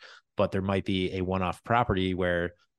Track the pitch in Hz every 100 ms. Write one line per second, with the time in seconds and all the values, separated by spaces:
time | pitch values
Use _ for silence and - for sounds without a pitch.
0 | - - _ - 95 98 95 98 98 95
1 | 92 92 92 95 90 - - 117 120 95
2 | 92 90 90 87 87 - _